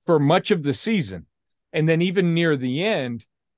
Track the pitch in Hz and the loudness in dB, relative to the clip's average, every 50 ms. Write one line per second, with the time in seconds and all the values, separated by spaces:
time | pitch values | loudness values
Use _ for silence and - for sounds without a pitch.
0 | - - 170 151 143 143 165 185 185 - 208 175 143 139 135 - - 214 226 196 | -2 0 2 2 4 4 2 2 2 2 -2 0 0 -2 -4 -2 -2 -2 -2 -2
1 | 135 95 95 85 - _ _ _ _ _ _ _ _ _ - 160 156 160 165 165 | -2 -4 -8 -14 -14 _ _ _ _ _ _ _ _ _ -4 0 2 2 2 2
2 | 175 190 175 196 175 170 165 165 170 165 151 131 127 127 127 147 185 220 214 160 | 2 0 0 0 0 0 2 2 2 0 0 0 -2 -4 -4 -2 -2 -2 -2 -2
3 | 131 123 120 113 - _ _ _ _ _ _ | -4 -6 -8 -10 -14 _ _ _ _ _ _